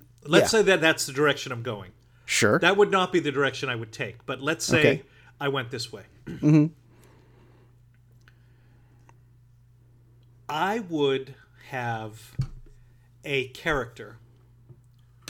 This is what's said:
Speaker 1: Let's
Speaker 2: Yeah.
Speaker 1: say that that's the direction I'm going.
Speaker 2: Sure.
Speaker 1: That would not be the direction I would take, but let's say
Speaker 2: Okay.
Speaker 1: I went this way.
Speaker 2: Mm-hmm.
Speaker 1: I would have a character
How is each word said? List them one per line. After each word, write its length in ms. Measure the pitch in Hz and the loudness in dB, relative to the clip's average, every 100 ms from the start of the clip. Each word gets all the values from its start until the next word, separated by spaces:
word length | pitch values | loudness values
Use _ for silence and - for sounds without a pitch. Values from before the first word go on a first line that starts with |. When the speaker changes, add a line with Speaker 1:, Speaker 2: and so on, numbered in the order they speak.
| _ _ - | _ _ 2
Speaker 1:
Let's 280 | 175 208 | 4 4
Speaker 2:
Yeah. 60 | 220 | 4
Speaker 1:
say 20 | |
that 180 | 190 185 | 4 4
that's 240 | 160 156 - | 2 0 -2
the 80 | |
direction 380 | 131 147 135 - | 0 0 0 -4
I'm 120 | 123 | -8
going. 280 | 117 104 92 - _ _ - | -8 -10 -12 -20 _ _ -6
Speaker 2:
Sure. 340 | - 104 135 | 2 4 4
Speaker 1:
That 180 | 175 196 | 4 4
would 140 | 202 | 4
not 200 | 190 180 | 4 2
be 80 | 180 | 0
the 120 | 147 | 0
direction 380 | 135 135 120 135 | 0 -2 -2 -6
I 60 | 120 | -6
would 160 | 110 | -8
take, 340 | - 117 - - | -10 -10 -10 -10
but 160 | 131 | -8
let's 240 | 139 160 - | -4 -4 0
say 140 | 165 | 2
Speaker 2:
Okay. 240 | 147 151 - _ - - | 4 2 -4 _ -20 -8
Speaker 1:
I 80 | 143 | -4
went 220 | 135 123 | -4 -6
this 200 | 123 113 | -8 -12
way. 120 | 104 - _ - | -14 -20 _ -16
Speaker 2:
Mm-hmm. 400 | - 147 151 151 - _ _ _ _ _ _ _ _ _ _ _ _ _ _ _ _ _ _ _ _ _ _ _ _ _ _ _ _ _ _ _ _ _ _ _ _ - | -2 4 6 4 0 _ _ _ _ _ _ _ _ _ _ _ _ _ _ _ _ _ _ _ _ _ _ _ _ _ _ _ _ _ _ _ _ _ _ _ _ -10
Speaker 1:
I 320 | 147 180 220 | -4 -2 -4
would 560 | 190 160 143 135 131 135 _ _ - | -4 -2 0 0 -4 -18 _ _ -12
have 640 | 131 120 113 110 110 - - - - - - - _ _ _ | -8 -6 -6 -8 -16 -14 -10 -10 -12 -20 -20 -20 _ _ _
a 260 | 156 139 123 | -6 -4 -4
character 680 | - 170 147 117 - 110 - - _ _ _ - - _ _ _ _ - | -6 -4 -2 -4 -12 -20 -20 -20 _ _ _ -20 -20 _ _ _ _ -20